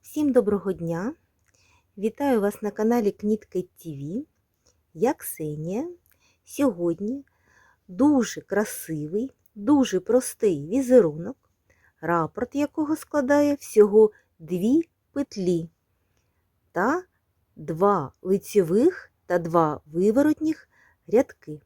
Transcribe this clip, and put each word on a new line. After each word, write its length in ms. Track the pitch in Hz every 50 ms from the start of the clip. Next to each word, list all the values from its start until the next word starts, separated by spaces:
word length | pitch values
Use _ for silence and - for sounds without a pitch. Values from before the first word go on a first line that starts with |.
| _ -
Всім 220 | - 311 302 285
доброго 400 | 240 247 202 202 202 190 - 196
дня! 420 | 180 156 165 165 170 165 190 247 320 _ _ _ _ _ _ _ _ _ _ _ _ _ _ _ _ 208
Вітаю 420 | 190 220 - - 285 277 254 220
вас 220 | 196 202 208 -
на 80 | - 208
каналі 400 | 208 - 214 226 240 240 214 202
Кнітки 520 | - _ 208 208 220 214 - _ - 185 180 _ _
Т 140 | _ - 170
В. 340 | 147 139 139 147 180 247 311 _ _ _ _ _ _ _ _ _ _ _ _ _ _
Я 200 | 160 190 247 311
Ксенія. 760 | _ - - - - 160 151 151 151 156 170 190 233 311 349 349 _ _ _ _ _ _ _ _ _ _
Сьогодні 800 | _ - - 285 269 190 170 175 170 165 - 196 214 262 285 277 _ _ _ _ _ _ _ _ _ _ _ _ -
дуже 520 | 185 180 262 302 294 262 220 - - -
красивий, 920 | - _ 196 202 214 208 - - - - 160 151 151 151 170 208 254 269 _ _ _ _ _
дуже 460 | 214 202 233 294 277 254 - 190 185
простий 680 | - - 226 254 247 - - _ - 202 170 143 143 156
візерунок, 680 | 202 277 269 240 254 247 190 156 147 156 170 208 269 _ _ _ _ _ _ _ _ _ _ _ _ _
рапорт 540 | - 160 175 170 160 151 _ - 247 240 -
якого 420 | 277 294 285 _ - 302 285 311
складає 580 | 302 - _ - 294 262 254 285 294 294 294 285
всього 560 | - - - - 214 208 208 202 220 214 214 _ _ _ _ _ _
дві 440 | 165 156 180 175 185 226 269 330 330 _ _ _ _ _
петлі 580 | _ - 285 _ - 208 185 180 175 165 165 165 _ _ _ _ _ _ _ _ _ _ _ _ _ _ _ _ _ _ _ _
та 300 | _ 165 190 240 311 359 370 _ _ _ _ _ _ _ _ _ _
два 560 | - 156 151 165 160 190 202 202 180 139 131 _ _
лицьових 880 | - 185 196 196 - - - 208 180 156 180 214 262 359 359 - - _ _ _ _
та 120 | - 175 180
два 420 | 165 165 165 170 160 151 147 - _
виворотніх 840 | 151 151 170 190 214 214 269 285 302 311 - 311 311 311 - - _ _ _ _ _ _ _ _
рядки. 540 | - 190 240 277 - - _ _ - 151 151 _